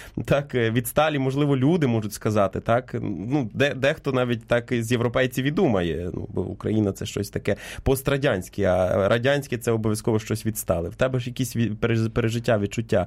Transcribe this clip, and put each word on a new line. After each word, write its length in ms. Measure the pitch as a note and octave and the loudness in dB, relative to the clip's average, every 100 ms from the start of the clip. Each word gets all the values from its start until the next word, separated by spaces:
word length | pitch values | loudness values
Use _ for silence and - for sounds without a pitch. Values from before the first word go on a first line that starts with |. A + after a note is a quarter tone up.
| - - | -12 -8
так, 300 | - C#3+ C#3+ | 0 0 0
е, 160 | B2+ A2+ | 0 0
відсталі, 480 | A#2 A2+ - D#3 D3 | 0 0 0 2 0
можливо, 380 | C3 C3+ D3 C#3 | -2 0 2 2
люди 300 | C3 F3 C3+ | 2 2 2
можуть 260 | A2+ G#2 | 0 -2
сказати", 480 | - A2+ G#2+ G2 F2 | -4 0 2 2 0
так? 340 | - A#2 B2+ A#2 | 0 0 0 -6
Ну, 480 | G#2+ E2+ G#2 D3 A2+ | -4 -6 -2 -2 -2
де-, 200 | - C#3+ | 0 0
дехто 380 | C3 C3+ D3+ - | 0 -2 0 -2
навіть 340 | B2+ B2 A#2 - | 0 0 -2 0
так 260 | A#2+ A#2 | 0 0
з 200 | B2 A2+ | -2 0
європейців 520 | B2 A#2+ B2+ B2+ - | 0 2 2 0 0
і 60 | C3+ | 0
думає, 600 | E3 F3+ G2+ F2 D2+ F2 | 2 4 4 2 -2 -4
ну, 140 | - F#2 | -6 -6
бо 100 | - | -4
Україна — 500 | F#2+ F#2+ G2 G#2+ G2+ | -4 -4 -2 2 0
це 140 | F#2+ G#2+ | -2 -6
щось 240 | - G2+ | -6 -6
таке 260 | G#2 - G2+ - - | -4 -2 -4 -6 -6
пострадянське, 840 | - C3 C3+ C#3 C#3 G2+ - - | -2 0 0 0 2 0 -2 0
а 440 | G2 F#2 F#2 G2+ F#2+ | 2 4 4 2 2
радянське — 500 | A#2+ B2 C#3+ C#3 A#2+ | 2 2 0 -2 -4
це 120 | A#2+ | 0
обов'язково 460 | A2+ A2 G#2+ - A2 | 0 0 0 0 0
щось 280 | A2 A2 A2 | 0 -4 -4
відстале. 420 | G#2+ - F2 F2 | -4 -2 -2 -4
В 60 | |
тебе 260 | G#2+ C3 C3 | -2 0 0
ж 60 | B2 | -4
якісь 260 | A#2+ B2 A2+ | -4 -4 -2
ві-, 200 | A#2 G#2+ | -2 0
переж-, 320 | A#2 A2+ A2+ | 0 2 0
пережиття, 480 | A#2 A2+ A#2 A#2 A2 | 0 0 0 0 2
відчуття? 480 | G2+ - A2+ G2 | 0 -2 0 0